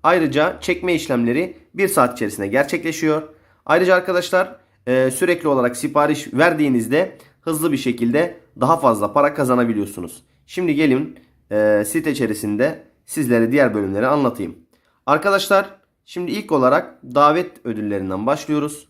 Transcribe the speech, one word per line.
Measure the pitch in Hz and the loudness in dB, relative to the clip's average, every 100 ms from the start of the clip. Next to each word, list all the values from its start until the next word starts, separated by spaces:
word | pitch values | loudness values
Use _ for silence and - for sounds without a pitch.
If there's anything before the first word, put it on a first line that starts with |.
Ayrıca | 156 175 156 131 160 - | 4 2 2 2 0 -2
çekme | - 175 180 | -4 -4 0
işlemleri | 165 - 123 117 127 180 - _ | -2 0 0 0 0 -2 -8 _
bir | 170 190 | -2 0
saat | 180 123 123 | 4 2 0
içerisinde | 104 101 98 | -6 -4 -2
gerçekleşiyor. | 120 143 170 160 160 156 151 156 - _ _ - | 0 0 -2 -6 -2 0 -2 -4 -20 _ _ 0
Ayrıca | 160 185 | 2 4
arkadaşlar, | 180 185 175 175 185 180 - _ _ - | 2 2 -2 0 0 0 -6 _ _ -2
e, | 127 131 | 2 2
sürekli | 131 180 170 156 | 0 0 0 2
olarak | 139 123 123 | 2 0 -2
sipariş | 143 147 151 135 - | -2 0 2 0 -4
verdiğinizde | 123 170 156 147 123 113 143 185 - - _ | 2 2 2 2 2 2 0 0 -6 -20 _
hızlı | - 156 160 | -6 -2 -2
bir | 139 | 0
şekilde | 131 120 117 139 170 - _ - | -2 0 0 0 -2 -4 _ -4
daha | 127 165 | 0 4
fazla | 135 107 104 | 4 2 0
para | 143 143 | 2 0
kazanabiliyorsunuz. | 147 131 123 120 107 98 - 87 - _ _ _ | 0 0 2 2 -2 -4 -8 -12 -14 _ _ _
Şimdi | - 180 | -4 -2
gelin, | 143 151 131 151 - _ _ _ | 0 2 2 -2 -12 _ _ _
e, | 107 107 107 107 | 0 2 2 0
site | 170 151 | -2 -4
içerisinde | 143 113 104 107 104 139 - - _ _ | -2 -2 -2 -4 0 -2 -2 -16 _ _
sizlere | - 131 120 113 | -6 0 2 2
diğer | 139 127 | 2 2
bölümleri | 107 98 98 123 | 0 -2 -2 0
anlatayım. | 147 131 113 90 80 _ _ _ _ - | 2 0 -2 -10 -12 _ _ _ _ -2
Arkadaşlar, | 151 202 196 196 196 196 - _ _ | 0 2 0 2 0 0 -12 _ _
şimdi | _ 180 180 | _ -10 -6
ilk | 196 208 | -6 -2
olarak | 151 127 147 - - 127 | 2 4 2 -2 -16 -4
davet | 131 147 160 180 - 123 | 2 4 4 -2 -10 -8
ödüllerinden | 110 107 101 95 95 113 | -6 -4 -4 -4 -4 -2
başlıyoruz. | 151 - 151 147 147 | -2 -2 -2 -2 -8